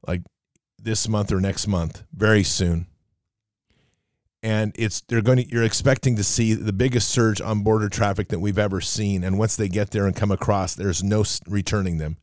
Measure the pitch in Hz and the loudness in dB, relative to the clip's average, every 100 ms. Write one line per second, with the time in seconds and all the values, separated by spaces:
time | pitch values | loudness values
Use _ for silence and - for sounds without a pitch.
0 | - 90 85 _ _ _ _ _ 107 110 | -4 -6 -6 _ _ _ _ _ -4 -2
1 | - 107 101 98 95 - - 95 82 - | 0 -2 0 0 0 -2 -2 0 -2 -6
2 | - - 107 107 95 - 90 85 87 _ | -18 0 4 6 4 2 2 0 -4 _
3 | _ _ _ _ _ _ _ _ _ _ | _ _ _ _ _ _ _ _ _ _
4 | _ _ _ _ 110 107 110 - 110 - | _ _ _ _ -2 0 0 -2 -4 -4
5 | - 117 107 127 123 117 113 - 139 131 | -2 0 4 2 2 0 0 2 0 2
6 | 131 113 98 - 113 110 107 98 127 120 | 0 0 0 0 2 2 -2 0 2 2
7 | - - 113 101 - 107 101 110 104 - | 0 2 2 2 -2 -2 2 2 0 0
8 | 101 98 101 92 101 98 104 95 - - | 0 0 -2 -2 -2 0 0 0 -4 -2
9 | 104 98 90 95 110 - 101 95 104 107 | -2 -2 0 0 0 0 -2 -2 -2 0
10 | 101 90 107 98 - 101 92 - 98 87 | 0 0 0 0 0 0 0 -2 -2 -2
11 | 98 107 104 - - 101 92 107 92 85 | 0 0 0 -2 -4 -4 -2 -2 -2 -4
12 | 78 82 | -6 -8